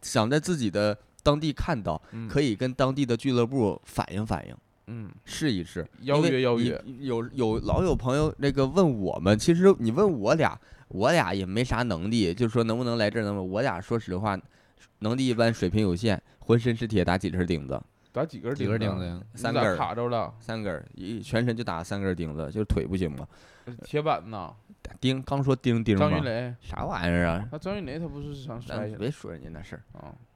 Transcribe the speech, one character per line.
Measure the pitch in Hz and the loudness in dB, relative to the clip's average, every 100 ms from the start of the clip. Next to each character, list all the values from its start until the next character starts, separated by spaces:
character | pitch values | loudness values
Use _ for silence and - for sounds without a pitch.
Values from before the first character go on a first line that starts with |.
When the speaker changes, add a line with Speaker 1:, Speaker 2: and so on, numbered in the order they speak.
Speaker 1:
想 | - 131 110 | -2 0 2
在 | 147 | 2
自 | 156 170 | 0 0
己 | 113 | 0
的 | 95 104 101 _ _ | 2 0 0 _ _
当 | - 147 | 2 2
地 | 156 | 0
看 | 131 - 147 | -4 -2 -2
到， | 95 80 - | -2 -6 -6
Speaker 2:
嗯。 | 110 113 | -12 -2
Speaker 1:
可 | 135 | 0
以 | 147 | 2
跟 | 104 127 | 0 -2
当 | 127 131 | 0 0
地 | 135 | 0
的 | 135 117 | 0 0
俱 | 143 | 2
乐 | 123 117 | 2 2
部 | 135 107 80 | 2 2 0
反 | - - - | -8 -6 -4
映 | 92 | -4
反 | 110 92 50 | -4 -4 -6
映。 | - _ _ - | -16 _ _ -14
Speaker 2:
嗯。 | 117 104 - | -12 -12 -16
Speaker 1:
试 | - - 156 | -14 -4 0
一 | 101 | 0
试。 | 82 90 80 - | -4 -8 -10 -10
Speaker 2:
邀 | 131 143 | 0 2
约， | 165 | 4
Speaker 1:
因 | |
为 | 131 | 4
Speaker 2:
邀 | 127 120 | 2 2
约。 | 123 117 | 0 -2
Speaker 1:
你 | - 123 135 | -8 -12 -4
有， | 117 117 | -4 -4
有 | - 113 110 | 0 0 2
老 | 101 - | 0 0
有 | 185 | 2
朋 | 127 120 135 | 0 0 2
友 | 156 - | 0 0
那 | 139 | -2
个 | 135 135 | 2 2
问 | 156 180 120 | 4 4 4
我 | 92 - | -2 0
们， | 87 107 | 4 4
其 | 135 | 4
实 | 170 185 196 | 6 8 6
你 | 113 | 4
问 | 123 208 151 | 2 2 2
我 | 101 156 | 2 4
俩， | 123 - - - - | 2 0 -16 -20 -10
我 | - 113 | 0 4
俩 | 170 101 | 4 2
也 | 95 | 0
没 | 92 98 | -2 -2
啥 | 123 113 | 0 0
能 | 120 87 87 | 0 -2 0
力， | 117 92 | 2 2
就 | 92 120 | 2 0
说 | 120 | 2
能 | 113 113 | 0 0
不 | |
能 | 123 117 | -2 0
来 | 104 | 0
这 | 110 | 0
儿， | |
能 | 104 | -2
不 | 101 | -2
能， | 92 | -2
我 | 95 | -2
俩 | 131 87 | -2 -2
说 | 92 117 | -2 -4
实 | 110 90 | -2 -4
话， | 107 98 - _ _ _ - _ | -2 -4 -8 _ _ _ -20 _
能 | 107 123 | -2 2
力 | 131 | 2
一 | |
般， | 113 117 | 4 4
水 | 113 92 | 4 2
平 | 95 | 2
有 | 107 87 | 2 2
限， | 110 95 _ _ | 2 0 _ _
浑 | - 120 | 4 4
身 | 120 | 4
是 | 113 117 | -2 0
铁， | 107 | 2
打 | - 92 | 4 2
几 | 92 | 0
根 | 90 | 0
钉 | 87 85 69 | 0 0 -2
子。 | 65 - _ _ | -8 -8 _ _
Speaker 2:
打 | - | -6
几 | 160 113 | -6 -6
根 | 113 | -8
钉 | 143 | -4
子？ | |
Speaker 3:
几 | 117 | -2
根 | 110 | 0
钉 | 107 92 | 0 -2
子 | 90 | -6
呀？ | 87 - | -8 -12
Speaker 1:
三 | - 117 | -8 -2
根 | - | 0
儿。 | 113 | 2
Speaker 2:
你 | 87 | 0
咋 | |
卡 | 85 | -2
着 | 107 120 | -2 -2
了？ | 120 90 - | -2 -4 -8
Speaker 1:
三 | - 113 | -10 -6
根 | 104 | -4
儿， | 80 - | -6 -10
一， | - 90 113 | -12 -8 -8
全 | 101 113 | -2 0
身 | 123 113 | 0 0
就 | |
打 | 117 85 | -4 -6
三 | 85 101 | -4 -4
根 | 98 | -2
儿 | |
钉 | 87 82 | -2 -2
子， | 76 76 | -4 -6
就 | 92 | -4
是 | |
腿 | 107 - 71 | 0 0 0
不 | 92 | -2
行 | 87 | -2
嘛。 | 69 73 - - - - 120 | -4 -12 -16 -20 -20 -18 -16
Speaker 2:
铁 | - 147 | -6 -4
板 | 151 104 87 | 0 -2 -4
呐。 | 110 85 - _ - - - | -10 -10 -14 _ -20 -18 -2
Speaker 1:
钉， | 127 131 | 0 0
刚 | 131 139 | -2 -2
说 | 139 131 | 2 2
钉 | - 117 | 4 2
钉 | 113 98 | 4 4
嘛。 | 95 | 4
Speaker 2:
张 | - | 2
云 | |
雷。 | - 113 123 120 | 0 -4 -6 -10
Speaker 1:
啥 | - - | -12 -8
玩 | 160 190 | -6 -2
意 | 87 | 2
儿 | 87 87 | 2 2
啊？ | 82 104 | 0 -4
Speaker 2:
那 | 147 | -8
张 | 180 208 | -8 -6
云 | |
雷 | 156 147 | -6 -8
他 | 165 | -8
不 | 143 | -8
是 | 143 | -10
想 | 143 131 117 | -10 -10 -12
摔 | 123 87 | -8 -6
下 | |
来？ | 107 | -6
Speaker 1:
咱 | 107 | -4
别 | 113 | -6
说 | 156 - | -6 -10
人 | 82 | -12
家 | 69 | -12
那 | 80 | -14
事 | 92 | -14
儿。 | - - - | -16 -16 -18
Speaker 2:
啊。 | - - - | -18 -18 -20